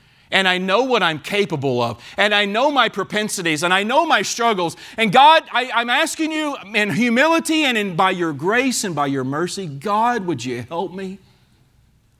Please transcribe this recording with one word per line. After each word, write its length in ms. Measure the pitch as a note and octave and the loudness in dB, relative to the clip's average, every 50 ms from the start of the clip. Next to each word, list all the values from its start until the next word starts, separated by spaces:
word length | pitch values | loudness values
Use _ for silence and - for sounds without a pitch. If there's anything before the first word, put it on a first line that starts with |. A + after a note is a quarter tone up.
| _ _ _ _ _ - | _ _ _ _ _ -2
and 160 | - F#3+ F#3+ | 0 0 2
I 120 | F#3 F3+ | 2 0
know 260 | F3+ F#3+ F#3+ F#3+ A3+ C4+ | 0 0 0 2 2 2
what 200 | C4 B3 G#3+ F3+ | 2 2 2 2
I'm 160 | E3 D#3 C#3+ | 0 -2 -2
capable 640 | - - G3 G#3 G3+ - E3 C#3 C#3 C3+ B2 A#2+ | -6 -4 -2 0 0 0 -2 -2 -2 0 0 0
of, 220 | A#2 A#2 A2+ - - - - | 0 -2 -4 -8 -14 -8 -2
and 180 | - G3+ G#3+ G#3 | 0 2 2 2
I 80 | G#3 G#3 | 2 0
know 260 | G3+ G3+ A3+ C4+ D4+ | 0 0 0 2 2
my 200 | C#4+ B3+ A3+ A3 | 4 2 2 0
propensities, 760 | - G3+ F#3 - G3+ G#3+ G#3+ G3 - G3+ E3+ E3 D3+ C#3+ F3 | 0 -4 -6 -4 -4 -4 -4 -4 -4 -4 -2 -2 0 0 0
and 100 | F3 F#3 | 2 2
I 100 | F#3+ G3+ | 0 0
know 220 | A3 C4 D#4 E4+ | 2 0 2 2
my 180 | D#4 B3+ G#3+ G3 | 2 2 0 0
struggles. 520 | - - A#3 A#3 A#3 G#3+ F3+ F3 D#3+ - - - - - | -2 -4 0 0 0 0 0 -2 -4 -4 -8 -18 -10 -4
And 120 | A3 A3+ G3+ | -2 0 4
God, 340 | F#3+ B3+ C#4 D#4 E4 D#4 D4+ - G3+ | 6 8 8 8 8 6 4 0 -4
I, 180 | B3 B3+ B3+ A3 | -4 -2 -2 -2
I'm 160 | A#3 A#3+ A#3+ | -2 0 0
asking 440 | B3 D4 D#4+ D#4 - - D#4+ D#4 D#4 | 0 0 0 -2 -2 -4 -4 -4 -2
you 240 | D#4 D#4 D4 C4+ F#3 F3 G3 A3 | -2 -4 -4 -6 -8 -8 -4 0
in 140 | G#3 G#3 G3+ | 0 0 0
humility 760 | C#3+ F#3+ B3 A#3+ A3+ B3+ D4 E4 E4 D#4+ - - D#4+ D#4 D4+ | 0 0 2 2 4 4 4 4 4 2 2 0 0 2 2
and 140 | C4 A#3+ | 2 0
in, 180 | G#3+ G3+ G3 E3 | 0 -2 -2 0
by 160 | D#3+ F#3+ F#3+ | 2 2 2
your 220 | F#3+ F3 E3+ E3 D3 | 2 0 -2 -2 -2
grace 500 | C3 D#3 F#3+ A3+ B3 C4+ C4 - - A3+ | -2 -2 0 0 2 0 0 -2 -2 -4
and 100 | F#3+ D#3 | -4 -2
by 140 | D3 C#3+ | -2 -2
your 160 | C#3 C#3 C3+ B2+ | 0 -2 -2 -2
mercy, 440 | C3 C#3 D#3 F3+ F3 - G3 F#3+ | -2 -2 -2 -4 -4 -6 -8 -8
God, 580 | D3+ C#3 C#3 - G#3+ G3+ G#3+ A#3 A#3+ A#3+ A3+ F#3 | -10 -10 -8 -4 -2 0 2 2 2 0 -2 -2
would 180 | F3 D#3 A#2 A#2 | -4 -4 -4 -4
you 200 | C3 A#3 A#2+ A2 | -6 -6 -6 -8
help 300 | - E3 E3+ G3 D#3 F3+ | -8 -6 -6 -6 -6 -8
me? 260 | G3 F#3+ F#3 G3 - _ _ _ _ _ _ _ _ _ _ _ _ _ _ _ _ _ _ _ | -10 -10 -10 -12 -14 _ _ _ _ _ _ _ _ _ _ _ _ _ _ _ _ _ _ _